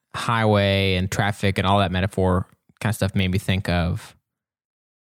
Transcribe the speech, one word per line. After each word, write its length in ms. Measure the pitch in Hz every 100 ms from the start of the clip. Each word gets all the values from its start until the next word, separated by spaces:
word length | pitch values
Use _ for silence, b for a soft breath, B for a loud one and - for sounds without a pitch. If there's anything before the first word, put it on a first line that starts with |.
| _ -
highway 800 | - 113 110 101 98 98 98 92
and 140 | 92
traffic 460 | - 101 - 98 95
and 100 | 92
all 120 | 101
that 120 | 92
metaphor 560 | 90 95 - 92 92 - _ _ _
kind 100 | 110
of 40 | -
stuff 200 | 95 101
made 140 | 92
me 60 | 95
think 320 | - 95 -
of 460 | 87 85 95 - - _ _ _ _ _ _ _ _